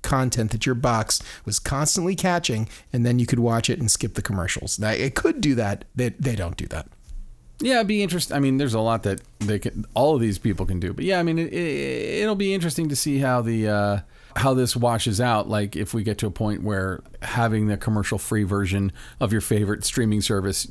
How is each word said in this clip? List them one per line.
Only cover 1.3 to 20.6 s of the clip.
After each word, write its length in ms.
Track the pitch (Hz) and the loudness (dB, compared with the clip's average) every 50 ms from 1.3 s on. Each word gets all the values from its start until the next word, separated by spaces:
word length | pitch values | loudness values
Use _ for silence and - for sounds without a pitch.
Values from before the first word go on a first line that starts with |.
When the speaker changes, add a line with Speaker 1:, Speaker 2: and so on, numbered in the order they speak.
| - - - | -16 -10 -6
Speaker 1:
was 120 | 104 104 | -4 -4
constantly 580 | - - - 139 139 151 151 - 190 165 185 196 | -4 -2 -2 0 0 2 2 2 2 0 0 0
catching, 540 | - 190 180 175 170 - - 117 107 113 - - - - - - | 2 2 2 2 2 0 0 -2 -2 -2 -4 -8 -18 -14 -4 0
and 140 | 120 117 | 0 2
then 100 | 120 120 | 4 4
you 80 | 123 117 | 2 4
could 140 | - 120 120 | 2 2 2
watch 320 | 117 117 113 113 - - | 4 2 2 2 2 0
it 80 | - 175 | 0 0
and 100 | 120 110 | 0 0
skip 240 | - - 120 101 - | 0 0 -2 -4 -4
the 80 | 104 | -4
commercials. 560 | - - 98 92 85 - - - - - - | -4 -2 -2 -2 -2 -2 -4 -6 -6 -6 -4
Now, 140 | - 107 107 | -2 -2 -2
it 240 | 110 - 127 135 - | 0 0 -2 -2 -2
could 260 | - - 330 311 269 | 0 0 0 0 2
do 140 | 175 147 131 | 0 0 2
that. 300 | 117 107 101 104 - - - - | 2 0 0 -2 -4 -8 -8 -4
They, 140 | 123 123 117 | -2 -2 -2
they 260 | - - 143 127 113 | -2 -2 -4 -2 -2
don't 220 | 101 87 85 - | -2 -4 -6 -6
do 100 | - - | -8 -8
that. 200 | - - 78 - - - - - - - - - - - - - - - - - | -8 -8 -8 -10 -10 -18 -20 -18 -14 -12 -12 -12 -14 -18 -20 -20 -20 -10 -4 -2
Speaker 2:
Yeah, 120 | 254 262 | 2 2
it'd 120 | 233 220 | 2 2
be 140 | 190 214 208 | 2 2 0
interesting. 340 | 202 165 175 165 - - - | 0 0 0 -2 -2 -2 0
I 40 | 143 | 2
mean, 180 | 139 135 131 | 2 4 4
there's 160 | 135 147 123 113 | 2 2 2 2
a 60 | 110 | 2
lot 240 | 110 113 113 107 - | 2 2 0 2 0
that 180 | 101 98 - - - - | 0 -2 -2 -6 -16 -10
they 220 | - 104 104 104 95 | -6 -2 0 0 0
can, 260 | - - - 107 107 - - | -2 -4 -4 -4 -8 -2 0
all 220 | 110 139 156 156 | 2 4 4 4
of 60 | 123 | 4
these 180 | 113 107 98 - | 2 2 0 0
people 260 | - 110 90 85 92 | 0 0 0 0 0
can 140 | 95 95 87 | 0 0 0
do. 140 | 92 90 - | -2 -4 -4
But 120 | - 156 | -2 0
yeah, 140 | 190 190 175 | 0 2 2
I 40 | 170 | 2
mean, 140 | 165 160 | 2 2
it, 160 | 165 165 - - | 0 -2 -2 -2
it, 680 | 175 175 156 135 143 139 135 127 120 107 - - - 214 | -4 -2 -2 -2 -4 -4 -4 -4 -4 -4 -4 -2 -2 0
it'll 100 | 220 208 | 0 0
be 220 | 196 202 190 196 | 0 0 0 0
interesting 340 | 190 170 165 - 165 160 147 | 0 0 -2 0 0 -2 0
to 60 | 143 | 0
see 240 | - - 151 139 135 | 0 0 0 0 2
how 240 | 139 127 127 123 113 | 2 2 2 2 2
the, 240 | 117 113 110 107 | 2 0 2 2
uh, 320 | 104 104 104 101 101 101 101 - - - - - - - | 2 2 2 2 2 0 -2 -4 -8 -20 -20 -20 -10 -4
how 200 | - 131 135 131 | 0 2 2 4
this 200 | 127 123 117 - | 4 2 2 0
washes 460 | 120 120 120 117 107 - 117 101 113 | 2 2 2 2 2 0 0 0 2
out. 260 | 123 120 113 107 - | 2 2 2 2 0
Like, 280 | - 107 107 104 98 - | 0 0 0 -2 -2 -2
if 180 | 80 104 - - | -4 -4 -2 -2
we 80 | 113 | -2
get 160 | 98 113 101 - | -2 -2 -2 -2
to 60 | 113 | -2
a 60 | 101 | -4
point 320 | - - 110 107 104 - 90 | -2 -2 -2 -2 -2 -2 -2
where 400 | 107 101 95 95 95 87 - - - - - | -2 -2 0 -2 -2 -4 -6 -10 -16 -16 -12
having 460 | - - - 120 117 113 110 107 107 | -10 -4 0 0 2 2 2 2 2
the 100 | 104 101 | 2 0
commercial-free 680 | - - 113 107 104 98 - 110 98 - - 113 107 101 | 0 0 0 0 0 0 0 -2 -2 -2 0 0 0 2
version 460 | 92 101 101 101 90 98 98 98 98 - - - - - - | 2 2 0 0 2 0 0 0 -2 -4 -6 -18 -18 -6 -4
of 120 | 131 98 | 0 0
your 100 | 113 104 | 2 0
favorite 440 | - - 113 104 104 98 104 - - | 2 2 2 2 2 0 -2 -2 -2
streaming 360 | - - 135 - 107 104 104 | -2 0 2 2 2 2 2
service 440 | - - 107 98 92 98 92 - | 2 2 0 0 0 0 -2 -2